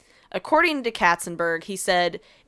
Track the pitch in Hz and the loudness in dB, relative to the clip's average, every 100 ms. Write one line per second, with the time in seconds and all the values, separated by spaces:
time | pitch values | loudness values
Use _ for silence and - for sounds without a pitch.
0 | _ _ _ 185 - 311 339 294 233 - | _ _ _ -10 0 2 2 0 -4 2
1 | 175 175 175 170 170 165 - 190 - 180 | 2 2 -2 -4 -2 -4 -6 -4 0 2
2 | 175 175 _ _ | 2 -2 _ _